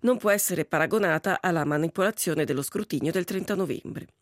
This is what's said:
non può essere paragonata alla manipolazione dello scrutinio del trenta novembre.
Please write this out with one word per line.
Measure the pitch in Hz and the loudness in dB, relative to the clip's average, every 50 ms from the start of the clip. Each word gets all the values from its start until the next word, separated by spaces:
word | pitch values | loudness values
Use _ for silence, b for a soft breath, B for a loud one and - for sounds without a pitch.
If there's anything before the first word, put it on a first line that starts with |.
non | - 233 254 | 4 2 2
può | 240 - 208 | 2 2 2
essere | 202 208 - - 180 170 156 | 2 2 2 0 0 -2 -2
paragonata | _ - 156 160 - 202 220 202 175 156 165 - 190 - - | _ 0 0 2 2 2 2 2 2 2 0 0 -2 -2 0
alla | - 185 170 160 147 | 0 0 2 2 2
manipolazione | 147 147 151 160 165 - - 185 208 220 - - 180 156 151 151 | 2 2 0 0 0 0 2 0 0 0 0 -2 0 0 0 0
dello | - 143 131 | 0 0 -2
scrutinio | 143 - - 202 214 _ - 139 - 156 | -2 -4 -4 -6 -4 _ -2 -2 0 0
del | 165 190 180 | 0 0 -2
trenta | - 190 190 185 - 208 | -2 -4 -6 -4 -2 -2
novembre. | 185 185 147 131 - - - - - - - _ _ | -2 -2 -2 -4 -6 -8 -10 -10 -10 -12 -14 _ _